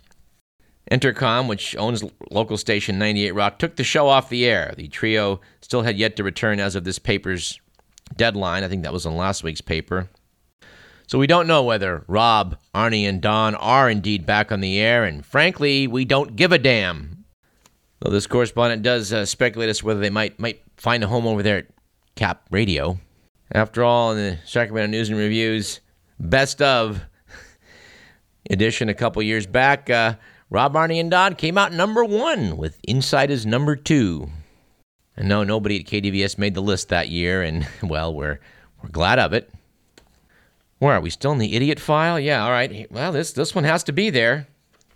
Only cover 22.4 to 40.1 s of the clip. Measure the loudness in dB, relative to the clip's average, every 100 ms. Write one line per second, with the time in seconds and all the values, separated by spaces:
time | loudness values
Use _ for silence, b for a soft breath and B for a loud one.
22.4 | _ -2 0 0 -2 -4 -10 _ _ _
23.4 | -6 -2 -2 0 2 4 2 0 -2 -6
24.4 | -4 -2 -2 -2 -2 -2 -2 -2 0 0
25.4 | 0 0 -4 -8 _ _ _ -10 0 2
26.4 | 2 2 2 2 0 -4 -10 b b b
27.4 | b b b b b b b b _ _
28.4 | -6 0 0 0 -2 0 -2 -2 -2 -2
29.4 | 0 2 4 2 2 2 2 0 b b
30.4 | _ 0 2 2 0 0 2 4 2 2
31.4 | -2 2 0 2 0 2 0 0 0 -2
32.4 | -2 -4 -6 -8 -2 -2 2 2 2 0
33.4 | 0 0 0 -2 2 2 2 0 -8 -12
34.4 | b b b _ _ _ _ -6 0 0
35.4 | 0 -2 -2 -4 -4 -4 -2 0 -2 -2
36.4 | -4 -2 -2 -2 0 -2 -2 -2 -2 0
37.4 | -2 -4 -6 -6 -6 -4 -4 -4 -6 -8
38.4 | b b b _ -10 -2 2 2 2 0
39.4 | -4 -12 _ _ _ _ _